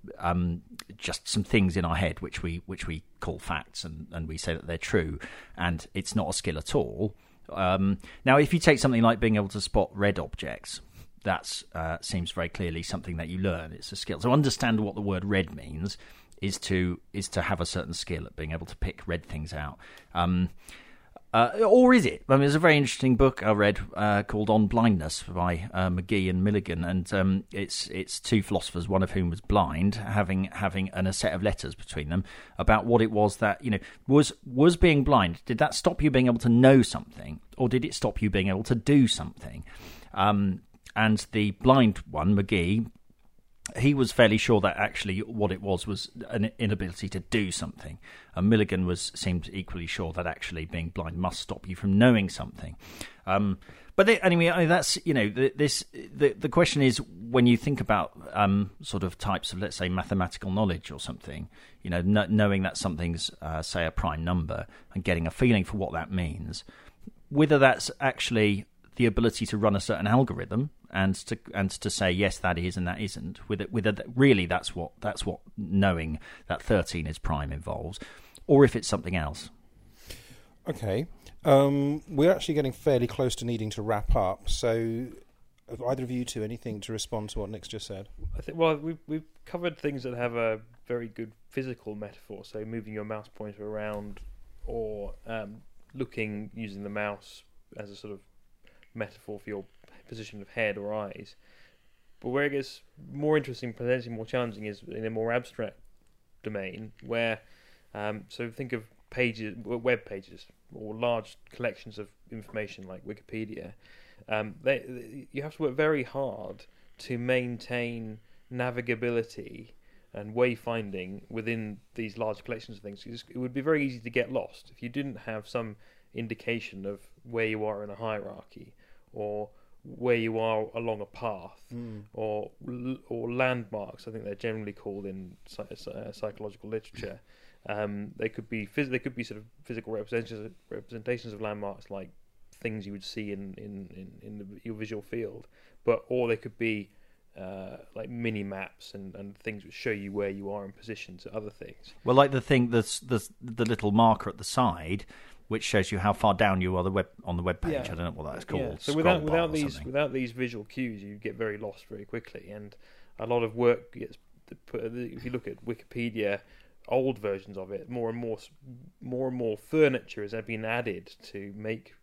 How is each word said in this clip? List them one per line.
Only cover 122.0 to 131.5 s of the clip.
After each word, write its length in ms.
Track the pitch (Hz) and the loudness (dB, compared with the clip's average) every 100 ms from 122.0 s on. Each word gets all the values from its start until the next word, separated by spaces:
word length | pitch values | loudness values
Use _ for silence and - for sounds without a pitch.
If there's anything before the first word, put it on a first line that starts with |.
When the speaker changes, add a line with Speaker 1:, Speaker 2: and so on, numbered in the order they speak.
| 113 104 | -8 -4
Speaker 3:
large 260 | 110 107 | -6 -6
collections 320 | - 113 - 104 | -8 -10 -12 -16
of 60 | |
things. 200 | 104 101 107 | -16 -16 -16
It's, 180 | 117 - | -16 -12
it 80 | 127 | -8
would 160 | 127 | -6
be 60 | 123 | -4
very 220 | 139 156 | 0 2
easy 140 | 139 123 | 0 -4
to 100 | 117 | -4
get 220 | 120 117 | -2 0
lost 380 | 131 - - - | -4 -6 -14 -20
if 120 | - | -14
you 60 | 120 | -8
didn't 280 | 143 139 107 | -6 -8 -10
have 320 | - 110 104 | -10 -10 -6
some 280 | 120 113 104 - _ _ | -8 -8 -12 -20 _ _
indication 720 | 120 113 110 - 117 - 98 | -10 -8 -8 -6 -6 -8 -10
of 160 | 98 101 - - | -10 -10 -16 -20
where 220 | 120 117 110 | -8 -2 -2
you 180 | 110 | -2
are 180 | 107 101 | -4 -6
in 80 | 104 | -10
a 40 | |
hierarchy, 800 | 98 113 107 101 104 - - - _ _ - _ | -8 -6 -6 -8 -14 -20 -20 -20 _ _ -20 _
or 360 | 107 104 104 104 - _ - | -8 -6 -6 -10 -14 _ -20
where 320 | - - 123 117 | -20 -6 0 0
you 220 | 113 110 | 0 -2
are 280 | 113 110 110 | 0 -2 -2
along 260 | 117 117 107 | -6 -6 -6
a 60 | 101 | -10
path, 580 | - 117 98 95 | -8 -8 -8 -12